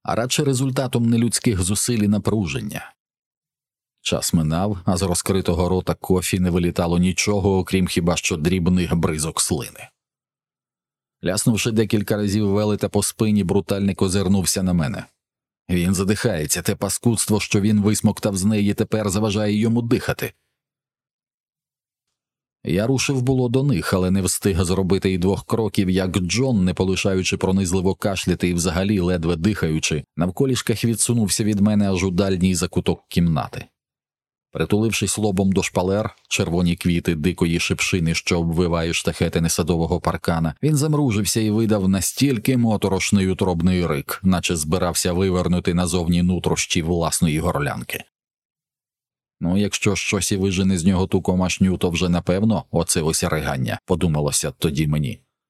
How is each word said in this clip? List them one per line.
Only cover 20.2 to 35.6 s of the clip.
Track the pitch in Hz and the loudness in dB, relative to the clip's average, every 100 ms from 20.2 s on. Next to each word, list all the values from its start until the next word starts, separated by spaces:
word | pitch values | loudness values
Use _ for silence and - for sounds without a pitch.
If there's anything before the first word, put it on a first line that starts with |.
| - - _ _ _ _ _ _ _ _ _ _ _ _ _ _ _ _ _ _ _ _ _ _ | -8 -12 _ _ _ _ _ _ _ _ _ _ _ _ _ _ _ _ _ _ _ _ _ _
Я | - 87 113 | -4 0 0
рушив | 131 - 135 | 0 0 0
було | 123 131 123 | 0 2 2
до | 127 | 2
них, | 143 - - | 2 0 0
але | 95 92 | 0 2
не | 95 | 0
встиг | 90 - 104 90 | 0 0 0 0
зробити | 87 92 92 95 98 | 0 0 0 2 0
й | 92 | 0
двох | 90 95 - | 0 0 -2
кроків, | 117 107 - 92 | -2 0 0 2
як | 92 92 95 | 2 0 -2
Джон, | 87 107 131 110 90 | -2 0 2 2 2
не | |
полишаючи | 87 95 92 101 95 92 98 | 2 0 0 0 0 0 -2
пронизливо | - 95 95 95 92 92 | 0 2 2 0 0 0
кашляти | 107 92 - 85 90 | -2 -2 -2 0 0
і | |
взагалі | 87 85 82 98 104 | 0 0 0 0 0
ледве | 87 90 82 85 | 0 0 -2 0
дихаючи, | 98 104 82 78 - 76 - - | 0 0 -2 -2 -2 -4 -6 -4
навколішках | 90 - 135 120 - 107 117 | -4 0 0 0 -2 -2 0
відсунувся | 110 - 117 101 - | 0 0 0 0 0
від | 107 104 | 0 2
мене | 101 104 101 | 4 4 2
аж | 92 | 2
у | 95 | 0
дальній | 87 98 92 95 87 | 2 0 2 2 2
закуток | 87 - 90 85 - | -2 -2 0 -2 -2
кімнати. | - 85 73 - - - _ _ _ _ _ _ _ _ - | 0 2 0 -4 -10 -16 _ _ _ _ _ _ _ _ -6
Притулившись | 82 104 113 101 98 - | 0 2 2 0 -2 0
лобом | 107 95 98 | 0 2 2
до | 95 | 2